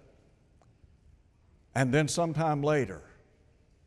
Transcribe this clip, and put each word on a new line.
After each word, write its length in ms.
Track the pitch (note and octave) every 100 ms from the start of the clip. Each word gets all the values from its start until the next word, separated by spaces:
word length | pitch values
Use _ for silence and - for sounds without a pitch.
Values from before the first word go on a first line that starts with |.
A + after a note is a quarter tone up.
| - - _ _ _ _ - _ - - - - _ _ _ _ _
and 220 | B2 C3
then 140 | C#3 D3+
sometime 560 | - E3+ D3 D#3+ D3
later, 380 | C#3+ D3+ A2+ E2 - - _ _ _ _ _ _